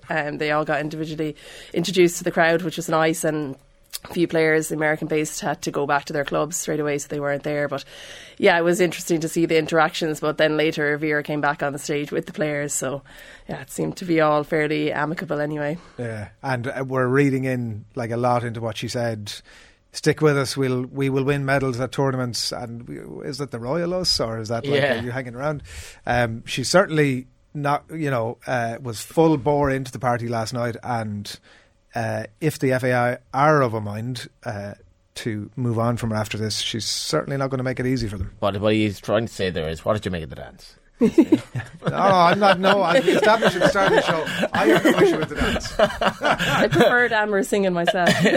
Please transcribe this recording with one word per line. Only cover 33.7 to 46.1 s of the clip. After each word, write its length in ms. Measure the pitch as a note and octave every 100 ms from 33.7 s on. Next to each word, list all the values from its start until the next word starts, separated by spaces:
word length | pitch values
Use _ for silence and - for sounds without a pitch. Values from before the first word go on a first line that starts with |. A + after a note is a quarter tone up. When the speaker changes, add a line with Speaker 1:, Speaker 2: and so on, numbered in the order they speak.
Speaker 2:
a 80 | A2
mind, 480 | G#2 G#2 A#2+ B2 - _
uh, 300 | C3 G#2 G2+ G2+ - _ _
to 360 | - B2 G#2+ G#2 -
move 220 | B2 A2
on 180 | A#2 A#2+
from 140 | A#2
her 60 | G#2+
after 200 | G#2+ G#2+
this, 220 | A2 -
she's 260 | - A2
certainly 540 | - - - D3+ - C#3
not 100 | C3+
gonna 140 | C3
make 180 | B2+ B2+
it 60 | B2+
easy 200 | C3 A2
for 120 | G2
them. 140 | F#2+ -
Speaker 3:
What, 200 | G#2 F#2+
what 140 | G#2+
he's 260 | A2 G#2+ G2+
trying 260 | - G#2+ A#2
to 60 |
say 160 | - F#2+
there 220 | E2+ D#2
is, 120 | E2
what 120 | G#2+
did 100 | G#2+
you 60 | G2+
make 140 | F2
of 40 | D#2
the 80 | -
dance? 380 | C2 - - - _ _
Speaker 2:
<laughs> 420 | A#3 - B3+ - - B2 - - -
No, 40 |
no, 60 | D3
I'm 400 | F#3+ F#3 E3+ G3
not, 180 | G3+ F3+
no, 220 | F#3+ G3+
I'm 240 | F3 C4 G#3
establishing 520 | C4+ G#3+ A3 A3 F#3
the 80 | -
start 240 | G3+ F#3+
of 40 | A4
the 60 |
show. 460 | - E3 D3 F3 -
I 140 | - G3+
have 180 | E4+
no 140 | D4+ -
issue 200 | G4 -
with 100 | -
the 60 | D3
dance. 380 | - A#3+ - -
<laughs> 20 |
Speaker 1:
I 880 | G#3+ - -